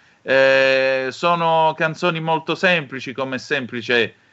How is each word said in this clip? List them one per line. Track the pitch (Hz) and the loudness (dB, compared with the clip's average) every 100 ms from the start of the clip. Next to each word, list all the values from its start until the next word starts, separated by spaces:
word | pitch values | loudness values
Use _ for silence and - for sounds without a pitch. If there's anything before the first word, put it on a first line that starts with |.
| _ _ | _ _
Eh, | 113 135 135 135 135 135 131 131 131 | 0 4 4 4 4 2 0 -2 -4
sono | - 175 170 165 160 160 151 | -2 0 0 2 2 2 0
canzoni | 160 156 175 160 | -4 -2 -2 -2
molto | 160 160 - | -2 -2 -2
semplici, | 160 190 175 131 131 135 | 0 2 2 -2 -10 -10
come | 131 131 127 | -8 -6 -6
è | |
semplice | - 143 117 120 107 120 104 - _ | -4 -6 -4 -8 0 2 2 -4 _